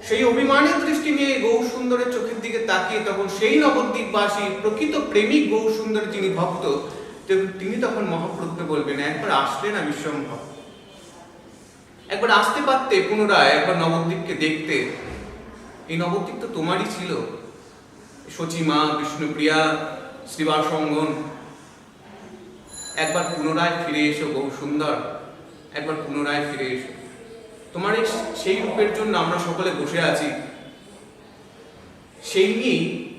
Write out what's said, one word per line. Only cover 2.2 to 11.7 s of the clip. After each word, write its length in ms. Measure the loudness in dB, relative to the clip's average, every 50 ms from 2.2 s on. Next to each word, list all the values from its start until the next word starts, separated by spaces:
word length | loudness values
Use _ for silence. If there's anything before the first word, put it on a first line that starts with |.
| -2 -2 -4 -4
দিকে 180 | -4 -4 -2 -2
তাকিয়ে 420 | 0 2 2 2 2 0 -2 -2 -2
তখন 220 | -2 -2 -2 -2 -2
সেই 300 | -2 2 2 6 6 6
নবদ্বীপবাসী, 920 | 6 6 4 4 0 0 -2 -2 -4 0 2 2 2 2 2 0 -2 -2 -4 0 0
প্রকৃত 340 | -2 0 2 0 0 0 0 -2 2
প্রেমিক 400 | 2 2 4 6 4 4 4 4
গৌর 220 | 2 2 2 2 0
সুন্দর 320 | 0 -2 0 0 0 0
যিনি 240 | -2 -4 -2 0 0
ভক্ত, 500 | 2 2 0 0 -2 -2 0 0 0 0 -2 -6 -10 -10 -12 -12 -14 -16 -2
তে-, 320 | 0 2 2 2 0 -4 -6
তিনি 180 | -6 -4 -2
তখন 280 | 0 0 0 0 0 -2
মহাপ্রভুকে 580 | -2 -2 -2 -2 -4 -4 -6 -6 -6 -6 -6 -4
বলবেন, 360 | -2 0 0 0 0 -2 -2
"একবার 300 | -2 -2 -2 -2 -2 2
আসলে 420 | 2 2 2 2 -2 -2 -2 -2 -2
না 80 | -2
বিশ্বম্ভর, 560 | -2 -2 -4 -4 -4 -4 -4 -4 -6 -6 -8 -10 -12 -14 -16 -16 -18 -18 -20 -20 -20 -20 -20 -20 -20 -20 -20 -20 -20 -20 -20 -20 -20 -20 -20 -20 -20 -20